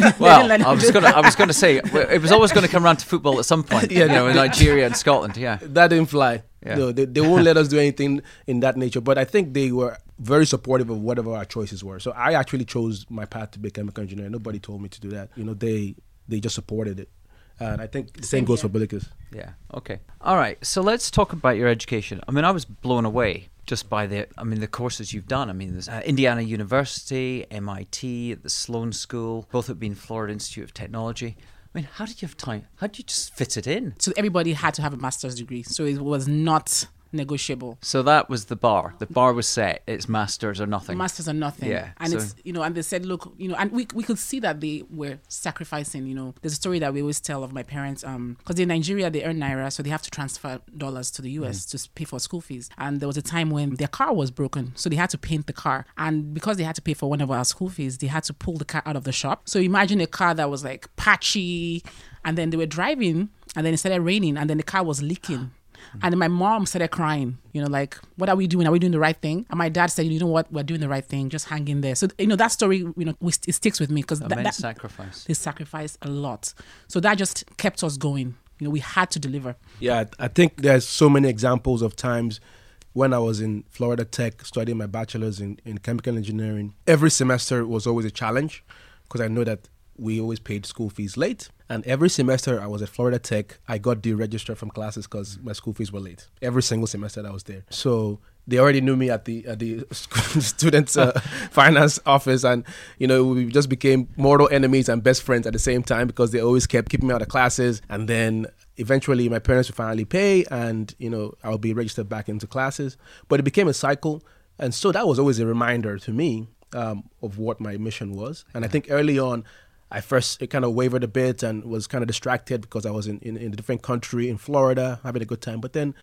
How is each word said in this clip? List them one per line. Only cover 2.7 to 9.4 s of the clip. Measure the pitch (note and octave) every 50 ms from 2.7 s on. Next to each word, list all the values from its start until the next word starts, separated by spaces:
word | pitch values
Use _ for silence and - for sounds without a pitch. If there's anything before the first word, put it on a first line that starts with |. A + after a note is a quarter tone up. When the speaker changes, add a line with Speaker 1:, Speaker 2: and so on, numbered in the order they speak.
| F3 F3+ E3+
Speaker 1:
around | E3+ D#3+
to | C#3 -
football | - F3+ D#3+ - C#3+ C3+
at | B2 A#2+
some | - E3 D#3+ D3
point, | - G#3 G#3+ A#3+ F3
Speaker 3:
<laughs> |
Yeah. | F#3 F3 E3
Speaker 1:
you |
know, | D#3 C#3+ B2+ B2
in | B2+ C3
Nigeria | - E3+ E3 - - D3+ D3 C#3+ C#3 C3
and | A#2+ A#2+
Scotland, | - - D3 C#3+ A#2+ D#2 G#2 G2+
yeah. | A2+ B2+ A#2+ G#2+ G2
Speaker 3:
That | - D3+ C3+ E3+ E3+ E3
didn't | E3+ E3 D#3+ C#3
fly. | C#3+ C#3+ C3+ B2 A#2 A2 - - - - -
Speaker 1:
Yeah. | A2+ A2
Speaker 3:
No, | C#3+ C3 B2
they, | A#2+ C3 C3+
they | B2+ B2 D3
won't | D#3 D#3+ F3+ F3+ E3+
let | E3 D#3+
us | D#3+ D3+
do | C#3 D3
anything | D3 D3 C#3+ - - C#3 C#3+ C#3 D3 - - - - -
in | - B2+ A#2+
that | B2 C3 B2+
nature. | C3 B2+ B2 - C3
But | A#2 C3+ C3+ C#3
I | C3
think | B2+ - G#3